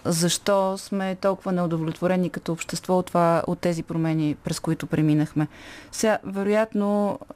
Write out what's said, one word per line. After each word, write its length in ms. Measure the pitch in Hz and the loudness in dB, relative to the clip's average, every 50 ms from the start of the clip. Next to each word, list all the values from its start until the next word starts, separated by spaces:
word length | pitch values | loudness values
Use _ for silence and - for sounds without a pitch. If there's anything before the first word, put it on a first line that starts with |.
| - | -2
защо 720 | - 175 165 175 175 - - - 208 202 196 190 190 190 196 | -2 0 2 2 0 0 0 0 2 2 2 2 0 -2 -4
сме 380 | - - 202 196 190 190 190 | -6 -6 -4 -4 -2 -4 -4
толкова 360 | 185 - 196 190 190 - 196 | -2 0 0 0 -2 -2 -4
неудовлетворени 800 | 185 175 175 165 170 160 160 160 156 - 175 180 185 185 180 165 | -2 0 0 0 -2 -2 -2 -4 -4 -2 0 0 2 2 0 0
като 220 | - - - - | -2 -6 -6 -6
общество 460 | 165 165 - - - - - - 185 185 | -6 -6 -6 -8 -8 -6 -2 0 0 0
от 80 | 180 | 0
това, 380 | - - 180 175 170 170 160 - - | 0 2 2 4 4 4 2 2 0
от 120 | 175 - | -2 -2
тези 240 | - 175 170 165 165 | -2 -2 -2 -2 -4
промени, 520 | - 170 165 160 160 160 160 156 151 143 - - | -4 -2 0 0 0 2 2 0 0 -2 -2 -4
през 160 | 165 160 - | -4 -4 -4
които 280 | - 160 165 - - - | -2 -4 -4 -4 -4 -2
преминахме. 600 | - 156 156 151 147 151 147 151 - - 151 - - - - - - - - - | 0 2 4 4 4 4 2 2 0 -2 -2 -2 -4 -10 -20 -20 -18 -20 -18 -14
Сега, 260 | - - - 220 214 - - | -4 0 2 2 2 0 -2
вероятно, 960 | - 190 196 196 202 208 214 220 220 - 208 202 202 208 208 208 202 - - - - - | -6 -6 -2 0 2 2 2 2 2 0 0 0 2 2 2 2 0 -2 -4 -8 -14 -18